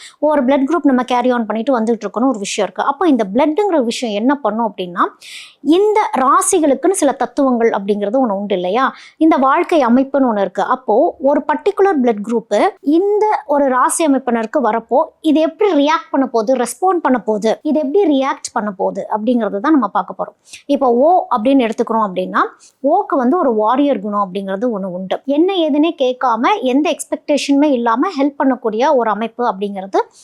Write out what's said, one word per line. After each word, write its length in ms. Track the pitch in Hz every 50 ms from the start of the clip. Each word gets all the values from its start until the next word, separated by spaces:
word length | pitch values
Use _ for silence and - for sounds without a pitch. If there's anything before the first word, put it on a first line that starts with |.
| - - - _
ஒவ்வொரு 240 | 294 302 302 285
பிளட் 220 | 254 240 277 294 277
குரூப் 220 | 262 311 349 294 285
நம்ம 140 | 262 247 247
கேரி 260 | - 254 247 240 254
ஆன் 160 | 247 247 226
பண்ணிட்டு 260 | 208 208 226 226 277
வந்துட்டு 320 | 269 233 220 220 233 220 214
இருக்கணும் 260 | 196 - 214 247 269
ஒரு 100 | 254 208
விஷயம் 260 | 196 - - - 196
இருக்கு. 160 | 180 - -
அப்போ 240 | - - - - 381 339
இந்த 160 | 277 220 226
பிளட்ங்கிற 540 | 190 190 247 302 302 311 349 415 403 339 311 240
விஷயம் 300 | 233 226 - 262 226 202
என்ன 200 | 202 220 262 294
பண்ணும் 320 | 285 - 214 208 226 233
அப்படின்னா, 380 | 214 226 - 185 175 175 196 277 403 - _ - - - - - - - _ - 269
இந்த 300 | 311 370 415 427 415 427 415 - - 254
ராசிகளுக்குன்னு 840 | 262 262 302 370 381 - 392 349 302 294 262 269 - 349 392 -
சில 120 | - 269
தத்துவங்கள் 580 | 240 - 247 233 - - 277 262 247 226 233 226
அப்படிங்கிறது 480 | 190 214 202 202 208 208 202 202 214 269
ஒண்ணு 180 | 262 226 196 196
உண்டு 180 | 208 196 208
இல்லையா? 280 | 180 180 180 196 247 269 240 - - - - _ -
இந்த 180 | 311 330 339
வாழ்க்கை 440 | 285 269 262 285 339 349 - 359 311 262
அமைப்புன்னு 460 | 226 233 262 269 269 - 285 269 247
ஒண்ணு 140 | 220 202 196
இருக்கு. 200 | 185 - - 180 -
அப்போ 280 | 254 254 - - 208 233 320 349 - -
ஒரு 200 | 302 269 294 294
பர்டிகுலர் 580 | 285 - 302 285 - 403 392 - 392 392 370 285
பிளட் 240 | 247 247 226 208 202
குரூப் 320 | 220 240 226 - - 208 214 302 392 381 - - 277
இந்த 340 | 302 339 392 403 415 415 427 427 415 403 -
ஒரு 180 | - 294 285 285 269
ராசி 340 | 254 247 269 320 - - 330
அமைப்பினருக்கு 560 | 302 269 262 269 254 233 233 220 220 - 302
வரப்போ, 380 | 240 214 220 226 226 - 233 277 320 - - _
இது 160 | - 320 269 311
எப்படி 300 | 311 320 320 - 440 415 349
ரியாக்ட் 360 | 285 277 294 311 330 320 -
பண்ண 160 | - 277 269
போகுது, 260 | 269 - 233 214 202 269
ரெஸ்பாண்ட் 460 | 247 240 233 - - 359 370 381 339
பண்ண 160 | - 285 254 240
போகுது, 340 | - - 214 208 190 220 202 -
இது 160 | - 302 262 302
எப்படி 240 | 302 262 294 403 403 311
ரியாக்ட் 420 | 285 269 262 277 311 - - -
பண்ண 180 | - 233 208 208
போகுது 300 | 196 - 190 190 185 196 170 -
அப்படிங்கிறது 500 | 208 214 214 233 247 240 220 202 185 202
தான் 160 | 208 294 320
நம்ம 120 | 277 220 196
பார்க்க 300 | - 202 185 - 190 -
போறோம். 180 | 180 - - _ _ - - - -
இப்போ 220 | - 285 - 269 254 233
ஓ 120 | 240 277 320 370 359 - -
அப்படின்னு 340 | - 240 214 269 277 277 240
எடுத்துக்கிறோம் 400 | 214 220 - 233 - 226 226 220
அப்படின்னா, 360 | 202 180 185 185 185 190 240 359 440 - _ - - _ _ -
ஓக்கு 300 | 277 320 392 403 - 359
வந்து 200 | 285 247 247 302 359
ஒரு 140 | - 277 226
வாரியர் 460 | 214 214 214 247 269 294 285 262 208
குணம் 240 | 185 214 208 208 202
அப்படிங்கிறது 420 | 185 180 202 196 190 190 196 226 254
ஒண்ணு 180 | 220 190 190 190
உண்டு. 240 | 175 180 190 185 - - - 269
என்ன 260 | 277 294 339 370 392
ஏதுன்னே 340 | 359 320 311 269 302 302 339 330
கேட்காம, 460 | - 269 254 254 254 269 254 226 220 247 339 427 403 254
எந்த 220 | 254 247 277 302 349
எக்ஸ்பெக்டேஷனுமே 800 | 285 - - - 311 285 _ - 294 269 - - 277 277 294 302
இல்லாம 400 | 269 240 240 233 226 240 311 392
ஹெல்ப் 260 | 359 277 285 294 285 -
பண்ணக்கூடிய 560 | 302 269 254 254 - 220 208 214 254 311 302
ஒரு 160 | 247 233 220
அமைப்பு 340 | 202 202 233 226 - - 247
அப்படிங்கிறது 540 | 233 202 190 208 202 202 190 185 196 - 381 466 - _ -